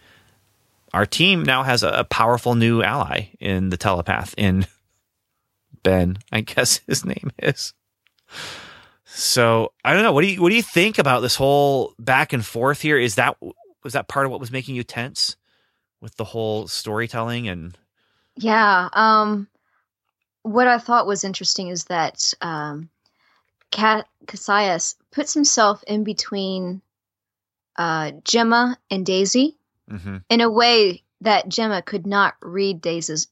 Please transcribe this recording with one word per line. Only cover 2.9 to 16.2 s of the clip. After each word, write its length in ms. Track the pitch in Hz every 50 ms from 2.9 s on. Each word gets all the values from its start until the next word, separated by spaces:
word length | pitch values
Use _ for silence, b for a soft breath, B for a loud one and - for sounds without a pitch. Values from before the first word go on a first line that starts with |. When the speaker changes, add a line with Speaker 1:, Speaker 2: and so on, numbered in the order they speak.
| 123 143 - - - - 101 - - _
Speaker 1:
in 300 | - - 95 92 95 95
the 80 | 90
telepath, 560 | - - 107 92 87 87 - - 57 - - -
in 280 | - 104 95 92 95 92 - _ _ _ _ _ _ _ _ _ _ _ _ _ _ _ _ _ _ _ _ - _ _
Ben, 340 | 95 95 92 90 90 92 104 - _
I 100 | - 110
guess 400 | 107 - - - 127 - - - -
his 180 | - - - -
name 260 | - - - - - - -
is. 340 | - - 135 - - - - _ _ _ _ _ _ _ _ _ _ B B B B B B B B B B B B B B B B
So 640 | _ - - - - - 127 120 113 113 113 113 - - _ -
I 100 | 127 156
don't 80 | 190 220
know. 100 | 220 147
What 80 | 139 175
do 40 |
you, 140 | 196 185 190
what 80 | 175 175
do 60 | 220
you 80 | 240 -
think 340 | - - 170 185 220 214
about 220 | - 160 135 127 120
this 140 | 120 120 -
whole 580 | - 135 139 143 143 143 139 139 131 104 - - -
back 340 | 117 - 131 135 156 - -
and 100 | 123 104
forth 360 | - - 117 123 135 147 -
here? 160 | - 151 151
Is 180 | 131 120 120 -
that, 220 | 131 120 139 - - - - - _ - - _ _ _
was 100 | 135 117
that 140 | 139 113
part 180 | - - 139 139
of 60 | 135
what 80 | 123 -
was 120 | 131 117
making 240 | 123 131 120 135 131
you 80 | 123 117
tense 520 | - - 120 120 - - - - - - - _ _ _ _ _ _ _ _ _ _ _ _
with 140 | - 113 -
the 60 | -